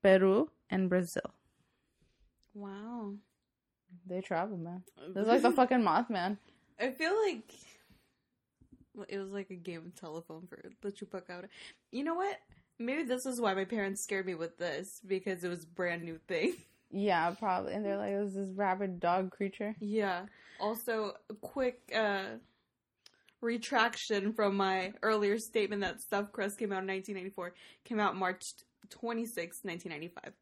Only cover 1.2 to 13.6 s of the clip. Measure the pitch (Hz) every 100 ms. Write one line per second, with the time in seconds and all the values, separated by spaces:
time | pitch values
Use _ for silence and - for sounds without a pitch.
1.2 | - - _ _ _ _ _ _ _ _
2.2 | _ _ _ 208 202 196 220 240 208 202
3.2 | _ _ _ _ _ _ _ 180 185 185
4.2 | 185 165 196 190 165 180 - - 151 185
5.2 | 214 247 240 330 - 254 202 165 240 202
6.2 | 180 202 _ _ _ - 240 262 320 415
7.2 | 415 247 - - - - _ - _ _
8.2 | _ _ _ _ _ - - 220 202 196
9.2 | 190 202 190 180 170 165 170 175 170 160
10.2 | 165 160 180 - 185 - 202 202 202 190
11.2 | 180 175 190 - - - _ 247 294 339
12.2 | 392 - _ - _ _ 233 285 269 254
13.2 | 262 247 220 190